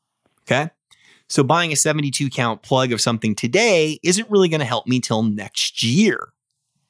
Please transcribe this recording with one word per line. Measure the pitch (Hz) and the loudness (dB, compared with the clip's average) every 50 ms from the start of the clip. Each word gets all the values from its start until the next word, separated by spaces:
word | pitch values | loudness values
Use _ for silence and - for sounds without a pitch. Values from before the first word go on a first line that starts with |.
| _ _ _ _ _ _ _ _ | _ _ _ _ _ _ _ _
Okay? | _ - 120 135 156 170 - _ _ _ _ _ _ _ _ _ _ - | _ -2 0 0 -2 -4 -8 _ _ _ _ _ _ _ _ _ _ -2
So | - 156 135 | 0 2 2
buying | 127 156 170 170 160 | 4 2 2 2 0
a | 147 | 0
seventy-two | - - 156 151 151 147 139 - - 143 131 | 0 0 0 0 0 -2 -4 -4 -4 -4 -4
count | - 135 123 117 110 - | -2 -2 -2 -2 -2 -6
plug | - - 135 127 131 123 | -4 0 0 2 2 0
of | 117 104 | 0 -2
something | - 127 117 107 - 110 101 | 0 -2 -2 0 -2 -4 -2
today | - - 117 123 196 233 233 190 165 156 156 151 - | -2 -2 0 0 2 2 4 4 2 2 0 -2 -2
isn't | - 170 180 208 226 214 | -2 0 0 0 0 0
really | 208 196 185 170 | 2 2 2 2
gonna | 160 151 135 | 2 -2 -2
help | 113 123 110 - | -2 -4 -4 -2
me | 120 127 127 | -2 -2 -2
till | - - 117 110 | 0 0 0 0
next | 113 110 104 107 101 - - - - - - - | 0 0 -2 -4 -8 -8 -6 -6 -6 -6 -4 -4
year. | 117 113 127 185 220 196 123 - - - _ _ _ _ _ _ _ _ _ _ _ | -2 0 2 4 4 2 2 -2 -6 -14 _ _ _ _ _ _ _ _ _ _ _